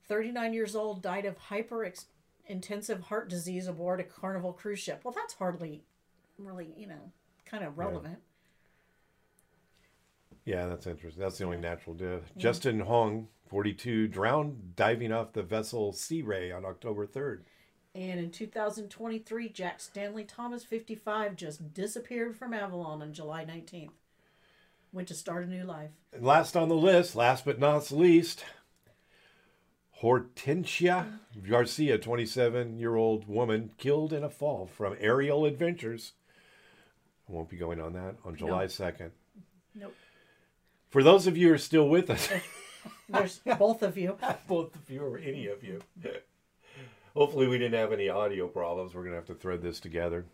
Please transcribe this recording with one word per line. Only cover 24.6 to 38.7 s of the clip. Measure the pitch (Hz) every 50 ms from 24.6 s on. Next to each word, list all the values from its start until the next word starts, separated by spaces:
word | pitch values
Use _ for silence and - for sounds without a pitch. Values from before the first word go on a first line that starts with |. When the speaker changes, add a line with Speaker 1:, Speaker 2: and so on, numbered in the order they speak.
| _ _ _ _ _ _
Speaker 1:
Went | - 185 180 -
to | 170
start | 151 - - 170 175 180
a | 180
new | 185 185
life. | 185 185 165 151 151 151 - _ _ _
Speaker 2:
And | - 131 120
last | 131 143 160 160 - -
on | 175 165 160
the | 165
list, | 160 156 190 185 175 175 - -
last | 117 117 120 127 127 -
but | 143 123 117
not | 139 147 147 151 147 -
least, | 135 151 175 180 165 170 165 165 - - - - - - _ _ _ _ _ _ _ _ _ _ _ _ _ _ _ _ _ _ _ _ _ _ _ _ _ _ _ -
Hortensia | - 113 127 123 123 - _ - - 135 151 180 175 - - - 170 175 180 180 - - 107 - - _ 113 107 92
Garcia, | 95 113 120 123 120 - - 156 143 120 107
twenty-seven-year-old | - 113 120 120 117 - - 131 123 120 113 123 120 117 113 117 117 117 117 113 113 113 110 107 104 104
woman, | 101 113 123 117 110 107 117 110 -
killed | - - 135 143 151 156 151
in | 160 143 147
a | 143
fall | - - 147 151 139 95 95
from | 90 - - 107 98 101 104
Aerial | 104 107 120 135 139 143 143 147 156
Adventures. | 147 135 127 170 170 175 170 117 113 117 117 - - _ _ _ _ _ - _ _ _ - _ - - - _ _ _ _ _ _ _ _ _ -
I |
won't | 95 82 82 -
be | - 85
going | 87 82 85 82
on | 80 82
that | 87 90 92 95 98 - -
on | 92
Speaker 1:
No. | 82 76
Speaker 2:
July | 80 80 92 92 95
second. | 90